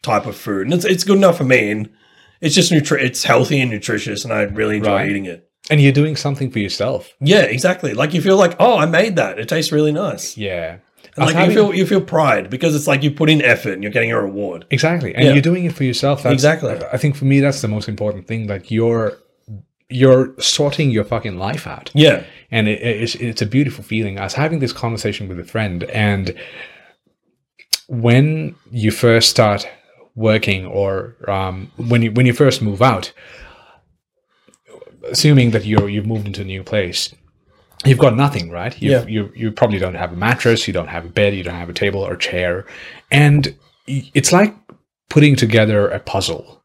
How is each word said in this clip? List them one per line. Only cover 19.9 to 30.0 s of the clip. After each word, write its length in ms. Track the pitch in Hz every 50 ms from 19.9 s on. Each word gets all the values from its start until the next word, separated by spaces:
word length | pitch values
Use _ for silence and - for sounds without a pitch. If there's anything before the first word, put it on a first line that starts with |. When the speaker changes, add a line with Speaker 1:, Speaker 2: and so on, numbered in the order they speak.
| 131 123 131 131 127 127 131 127 - -
Speaker 2:
sorting 500 | - - - - 147 143 143 - 156 135
your 120 | 117 110 101
fucking 340 | - 120 110 - 110 92
life 300 | 87 95 101 147 143 -
out. 220 | - - - - - -
Speaker 1:
Yeah. 300 | 143 151 151 - - - - - - _ _
Speaker 2:
And 180 | - 113 107
it, 140 | 107 107 -
it's, 340 | 110 120 113 104 117 113 -
it's 260 | - 120 117 107 -
a 40 | 117
beautiful 380 | 101 110 135 147 131 110 - 107
feeling. 360 | - 113 110 110 101 95 101
I 40 | 98
was 100 | 95 -
having 260 | - 147 156 170 156
this 140 | 135 117 -
conversation 540 | - - 117 117 107 - 107 101 - 104
with 120 | 92 92 87
a 40 | 85
friend, 380 | - - 113 110 104 90 87 85
and 480 | - - 107 107 104 101 98 95 - - - - - - - - - - _ _ _ _ _ _ _ _ _ _ _ _ _ _ _ _ _ _ _ - - _
when 680 | _ - 117 113 120 120 127 143 151 156 156 156 147 - _ _ _
you 180 | - 120 104 107
first 400 | - - - 120 113 113 110 -
start 380 | - - 113 104 104 101 - - - _ _ _ _ _